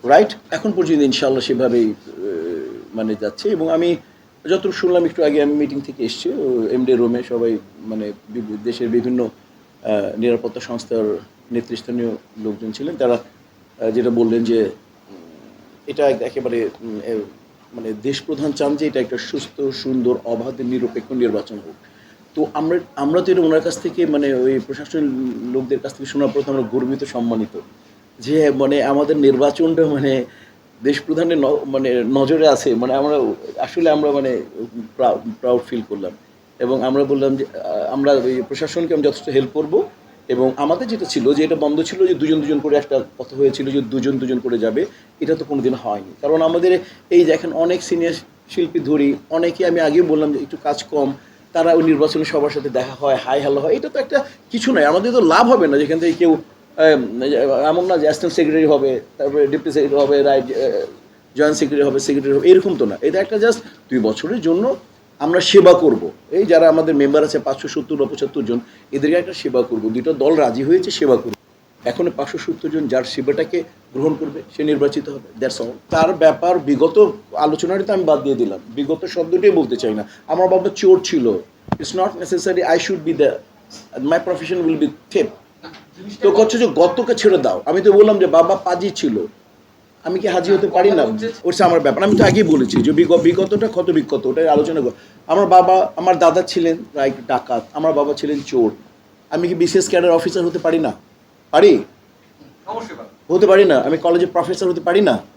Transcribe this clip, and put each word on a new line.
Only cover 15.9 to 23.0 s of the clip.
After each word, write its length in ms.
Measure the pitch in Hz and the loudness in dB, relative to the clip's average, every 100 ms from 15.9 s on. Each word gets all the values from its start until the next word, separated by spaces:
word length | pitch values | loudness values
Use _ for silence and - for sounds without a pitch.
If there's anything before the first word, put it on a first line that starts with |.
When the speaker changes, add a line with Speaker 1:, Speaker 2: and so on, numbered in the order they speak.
| 143 143 | -2 0
Speaker 1:
এক-, 140 | 127 | 0
একেবারে, 460 | 120 135 120 117 107 - | -4 -6 -4 -4 -4 -6
উম, 200 | 117 107 110 | -12 -12 -8
এ, 120 | 110 98 - _ _ _ | -8 -8 -16 _ _ _
মানে 180 | 120 113 107 | -14 -10 -8
দেশপ্রধান 500 | 120 139 - 147 151 | -6 -8 -8 -6 -4
চান 240 | 143 143 143 | -2 -2 -2
যে 100 | 156 | -2
এটা 140 | 127 | -2
একটা 180 | 120 120 | -4 -6
সুস্থ, 440 | - 147 - - 139 | -8 -10 -10 -6 -6
সুন্দর, 440 | 131 131 131 120 123 | -6 -4 -2 0 -2
অবাধ, 360 | 117 117 123 127 | -4 -6 -6 -8
নিরপেক্ষ 520 | 123 127 117 123 110 | -6 -4 -4 -6 -8
নির্বাচন 440 | 131 120 104 - 107 | -2 -2 -2 -6 -14
হোক। 180 | 82 - - _ - _ _ | -18 -20 -20 _ -20 _ _
তো 120 | - 151 | -6 -4
আমরা, 240 | 147 156 175 175 | -4 -2 -4 -4
আমরা 240 | - | -6